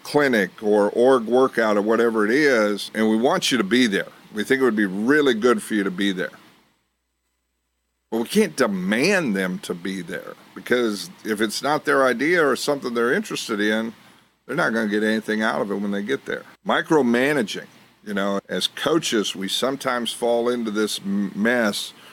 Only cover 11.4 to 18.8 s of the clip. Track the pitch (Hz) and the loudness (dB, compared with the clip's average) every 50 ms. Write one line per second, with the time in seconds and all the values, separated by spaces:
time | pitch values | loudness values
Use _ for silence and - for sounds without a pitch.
11.4 | 113 107 - - - 135 151 147 - 147 143 139 135 127 123 117 139 160 180 175 | -2 -2 -2 -4 -2 -2 -2 0 0 2 2 4 4 2 2 0 0 0 2 2
12.4 | 156 139 123 - - - 147 139 117 123 117 117 117 120 147 208 220 - 135 - | 2 2 2 0 -2 -2 -4 -2 -4 -4 -2 0 0 0 0 -2 -2 -4 -8 -8
13.4 | - - 113 101 104 107 107 110 113 117 110 - - - - _ _ _ _ _ | -6 -4 -2 0 0 0 0 0 -2 -6 -8 -14 -20 -20 -20 _ _ _ _ _
14.4 | _ - 127 160 165 131 110 113 110 104 101 104 107 107 110 110 107 - 107 107 | _ -6 -4 -2 -2 0 0 -2 -2 0 0 0 0 0 0 -2 -2 -2 -2 0
15.4 | 110 113 135 151 123 98 101 101 104 101 101 101 101 107 139 135 - - - - | 0 0 0 -2 -2 -4 -4 -4 -4 -4 -4 -4 -4 -4 -6 -6 -6 -8 -10 -10
16.4 | - - - _ - 95 120 156 170 - 165 151 131 120 117 120 131 143 151 143 | -10 -14 -20 _ -2 -2 0 0 0 2 2 2 4 4 2 2 2 2 2 0
17.4 | 110 95 - 90 85 - - - - _ _ _ - 107 101 98 98 101 101 98 | -2 -2 -4 -10 -12 -16 -20 -20 -20 _ _ _ -12 -8 -4 -4 -2 -2 -4 -4
18.4 | - - 87 92 - - - - | -6 -6 -6 -4 -4 -6 -6 -4